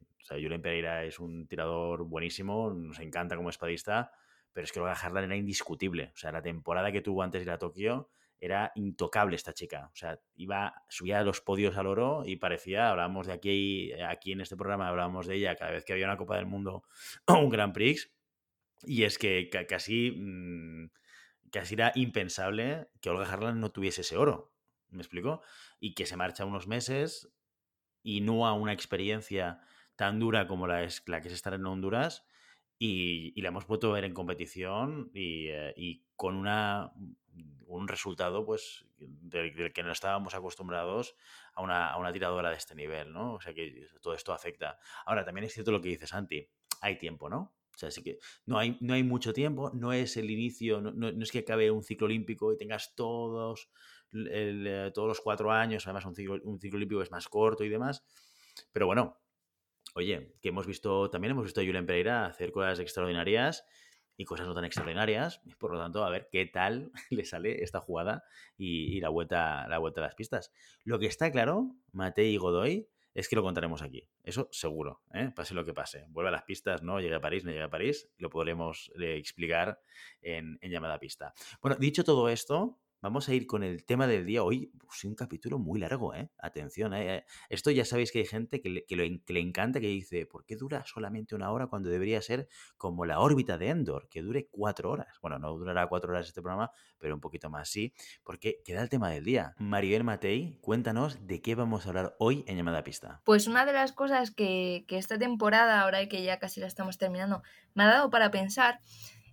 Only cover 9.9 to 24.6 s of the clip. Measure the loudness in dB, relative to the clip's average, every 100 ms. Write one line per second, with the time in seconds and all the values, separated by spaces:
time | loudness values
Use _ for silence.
9.9 | -12 -10 -10 _ -12 -4 -2 -2 -6 -14
10.9 | -8 0 2 2 0 0 2 2 2 0
11.9 | 2 2 0 -4 -2 -2 -2 -2 2 4
12.9 | 4 2 -2 -4 -2 2 4 4 0 -2
13.9 | -4 -4 -4 -4 -6 -6 -6 -2 0 0
14.9 | 0 0 -2 -2 0 0 0 -4 -4 -2
15.9 | 0 0 0 -2 -2 -2 -4 -4 -6 -12
16.9 | -18 -16 0 6 8 8 6 2 4 4
17.9 | 4 -2 _ _ _ _ _ _ _ -4
18.9 | 4 4 4 2 2 2 -4 -2 -4 -2
19.9 | 0 0 -2 -8 -8 -8 -8 -10 -12 -14
20.9 | -18 _ -20 -20 _ _ -6 -4 2 4
21.9 | 4 2 0 -2 -2 -2 0 -2 -4 -8
22.9 | _ -2 -2 -2 -2 -2 0 -2 -2 -2
23.9 | -2 -2 2 4 2 -4 _